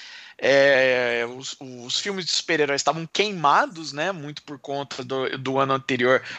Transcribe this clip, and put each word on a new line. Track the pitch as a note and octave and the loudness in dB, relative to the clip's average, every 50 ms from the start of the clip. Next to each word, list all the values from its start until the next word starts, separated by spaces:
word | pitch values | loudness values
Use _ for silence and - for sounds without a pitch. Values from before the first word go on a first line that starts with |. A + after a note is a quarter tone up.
| - - - - - - - - | -18 -18 -18 -20 -20 -20 -8 0
é, | - B2 C#3 C#3 C#3 C#3+ C#3 C3 C3 B2+ B2+ B2 B2 A#2+ A#2 A#2+ A#2 A#2+ B2+ | 2 4 6 6 6 6 6 6 4 4 2 2 0 0 0 -2 -2 -4 -8
os, | C3 C3+ - - - | -10 -12 -12 -12 -12
os | C#3 C3 B2+ B2 A#2+ B2+ - - | -14 -14 -14 -12 -8 -6 -4 -4
filmes | - G3+ G3 F#3 E3+ | -4 -4 -6 -4 -4
de | - | -2
super-heróis | - - - - E3 D3+ D3 C#3 C#3 C3+ | -2 -2 0 0 2 2 2 2 0 0
estavam | - C#3+ D#3 D#3+ D#3+ - | 0 0 -2 -2 -4 -2
queimados, | - - G3+ G#3+ G3 E3+ D3+ C#3+ D3+ G3+ C#4+ C#4+ F3+ D#3+ D#3+ C#3+ | -2 -2 0 0 -2 2 4 4 6 4 4 0 -4 -10 -12 -10
né? | C#3 D3 D#3+ F#3+ | -6 -4 -4 -4
Muito | G3 D#3+ C#3+ D3 D3 - | -4 -6 -10 -12 -12 -14
por | - - D3 B2+ | -14 -14 -14 -12
conta | - C#3+ C#3 C#3 C3 - - - B2+ | -8 -6 -6 -6 -6 -6 -8 -10 -8
do, | B2 C3+ C3 C3 - - C#3 | -6 -4 -4 -2 -2 -4 -4
do | B2+ C3 C3 C3+ | -4 -2 0 2
ano | C3+ C3+ C3+ | 2 2 2
anterior. | C3+ - - C3+ B2 A#2+ B2+ C3 B2+ - - - | 0 0 -2 0 2 4 4 4 4 2 -4 -12